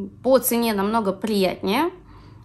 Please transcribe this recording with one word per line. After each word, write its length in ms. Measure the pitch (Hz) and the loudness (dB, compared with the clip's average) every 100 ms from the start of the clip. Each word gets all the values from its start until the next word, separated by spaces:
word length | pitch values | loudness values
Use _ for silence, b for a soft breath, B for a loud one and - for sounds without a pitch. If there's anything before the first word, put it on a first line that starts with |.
| 196 - | -12 -6
по 160 | 247 262 | 4 4
цене 340 | 254 233 233 | 4 0 0
намного 400 | 202 196 226 202 | 0 0 0 -2
приятнее. 800 | 190 226 208 180 165 190 226 339 - B B B B | -4 -2 0 0 -2 -2 0 0 -4 B B B B